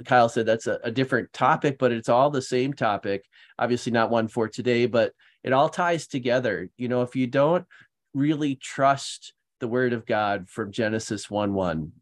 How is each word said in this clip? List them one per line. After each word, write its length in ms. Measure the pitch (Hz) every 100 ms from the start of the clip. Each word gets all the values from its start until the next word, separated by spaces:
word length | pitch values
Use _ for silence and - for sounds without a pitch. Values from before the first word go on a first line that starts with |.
Kyle 240 | 123 127 117
said 160 | 123
that's 220 | 110 110 120
a, 120 | 104
a 60 | 120
different 420 | 113 127 120 101
topic, 460 | - 131 156 147 135
but 120 | 127
it's 200 | 117 113
all 180 | 123 147
the 140 | 143
same 320 | 127 127 131
topic. 500 | 143 117 98 104 98 _ _ - -
Obviously 340 | 120 120 123
not 180 | 117 110
one 180 | 117 110
for 180 | - 110
today, 380 | - 120 120
but 300 | 120 113 107 - _ _
it 80 | -
all 160 | 131 156
ties 380 | - 175 170 -
together. 600 | 139 123 123 123 87 90 -
You 120 | 123
know, 140 | 123
if 120 | 123
you 120 | 135 123
don't 380 | 135 147 175 180 - _ _ _
really 440 | 139 147 151 151 131
trust 800 | - - 135 135 - - - _ _ -
the 80 | 120
word 240 | 120 127
of 120 | 120
God 440 | - 110 104 101 90
from 240 | - 101
Genesis 580 | 101 107 110 - 104 -
one 240 | 104 101
one, 380 | 98 90 80 78 -